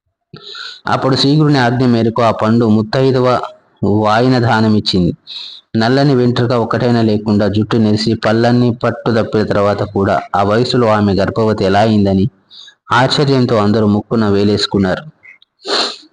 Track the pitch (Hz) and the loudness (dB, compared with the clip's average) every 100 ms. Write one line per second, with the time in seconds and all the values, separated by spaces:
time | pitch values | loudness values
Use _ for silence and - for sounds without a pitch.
0 | _ _ _ - - - - - - 117 | _ _ _ -20 -20 -18 -18 -12 -6 -2
1 | 131 127 135 151 151 143 120 123 127 117 | 0 0 2 2 2 2 2 2 2 2
2 | 113 113 117 104 110 117 113 107 107 135 | 0 0 0 0 0 2 2 2 0 0
3 | 131 131 123 123 - - _ - 95 104 | 2 2 2 0 -4 -16 _ -6 -2 0
4 | 107 110 127 127 117 110 110 107 101 95 | 2 2 2 2 2 2 2 0 0 0
5 | 87 - - - - - _ 113 113 135 | 0 -2 -12 -18 -18 -20 _ -2 0 2
6 | 143 131 123 120 120 123 113 110 120 120 | 2 2 0 0 0 0 -2 -2 0 0
7 | 113 104 107 104 104 98 107 120 107 107 | 0 0 0 0 0 0 -2 0 0 0
8 | - 110 110 110 120 123 123 127 120 110 | -2 -2 0 0 2 2 0 -2 -4 -4
9 | - 113 104 110 101 101 101 101 104 101 | -4 -2 -2 -2 -2 0 0 -2 -4 -2
10 | 98 95 - 98 101 107 123 127 117 107 | 0 0 -2 -2 0 0 0 0 2 2
11 | 104 95 92 104 110 107 95 98 113 107 | 2 0 -2 -2 -2 0 0 2 2 2
12 | 101 95 95 _ _ - - _ - 117 | 2 0 -2 _ _ -20 -20 _ -4 0
13 | 131 - 139 131 123 117 104 110 107 104 | 0 0 0 0 0 0 0 2 2 0
14 | - 113 107 101 101 101 - 104 92 90 | -2 -2 0 0 0 0 -2 -2 -2 -2
15 | 156 - - - _ _ - - - - | -8 -20 -20 -20 _ _ -8 -6 -6 -10
16 | - | -20